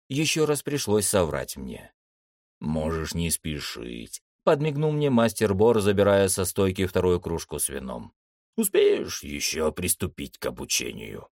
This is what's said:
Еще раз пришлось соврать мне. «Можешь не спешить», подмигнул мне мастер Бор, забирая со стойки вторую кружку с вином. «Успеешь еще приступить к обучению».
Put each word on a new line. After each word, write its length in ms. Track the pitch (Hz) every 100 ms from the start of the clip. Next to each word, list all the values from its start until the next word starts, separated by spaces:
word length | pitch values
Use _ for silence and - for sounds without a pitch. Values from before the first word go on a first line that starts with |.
| -
Еще 360 | 131 151 160
раз 180 | 151 147
пришлось 440 | - 147 - 107 98
соврать 500 | 101 82 71 64 71
мне. 360 | 65 52 - _ _ _ _ _ _ -
«Можешь 520 | 76 78 78 82 78
не 140 | 85 85
спешить», 920 | - 80 73 - 60 58 58 57 - _ _
подмигнул 480 | - 147 156 143 156
мне 180 | 151 147
мастер 420 | 120 113 - 107
Бор, 280 | 98 113 110
забирая 480 | 98 98 101 101 95
со 160 | -
стойки 420 | 90 - 98 95 92
вторую 340 | 95 90 87
кружку 380 | 82 82 - 73
с 100 | -
вином. 440 | 67 65 60 55 _ _ _ _ -
«Успеешь 680 | 208 - 135 - 69 -
еще 480 | 71 71 - 76 78
приступить 680 | 71 90 - 85 - 69 -
к 80 | 64
обучению». 840 | 60 64 - 60 53 55 50 -